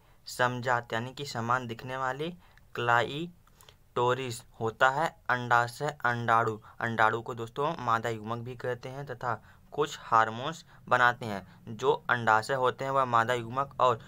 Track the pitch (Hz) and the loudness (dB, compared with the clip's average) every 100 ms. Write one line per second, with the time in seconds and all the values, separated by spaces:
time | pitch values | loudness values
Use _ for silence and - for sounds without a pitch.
0 | _ _ - - 123 123 123 120 117 113 | _ _ -8 0 0 0 0 0 0 -4
1 | 127 135 143 123 113 127 120 113 127 131 | -6 -10 -10 -4 0 0 -2 -10 -8 -6
2 | 131 135 160 175 - - - - 120 120 | -4 -4 -8 -10 -20 -20 -14 -4 2 4
3 | 117 143 175 - _ _ - - _ - | 2 -4 -8 -12 _ _ -20 -20 _ 0
4 | 123 123 131 117 - - 113 - 131 139 | 2 2 -2 -8 -12 -6 -4 2 2 4
5 | 160 - - 123 120 120 120 - 147 147 | -2 -4 -2 -2 2 2 2 -2 -6 -2
6 | 120 120 120 113 117 110 - - 117 113 | -2 0 2 2 2 -4 -12 -8 -4 2
7 | 110 117 117 117 113 - 147 170 123 113 | 2 2 -6 -10 -10 -6 -4 -4 -2 -2
8 | 117 113 107 117 117 120 127 123 131 131 | -2 -6 -8 -8 -10 -8 -8 -8 -10 -12
9 | 143 127 123 110 - - - - 160 - | -12 -8 -6 -6 -8 -20 -10 -4 -4 -4
10 | - 117 110 113 139 165 - - - 123 | 2 4 4 0 -8 -10 -16 -12 2 4
11 | 120 123 117 98 - - - 110 135 - | 6 4 -4 -6 -8 -18 -16 -2 0 0
12 | - 120 113 110 107 135 127 117 135 135 | 0 0 4 4 2 0 0 0 -2 0
13 | 127 117 113 123 113 127 139 - 127 113 | 2 2 2 0 -4 -4 -4 2 2 2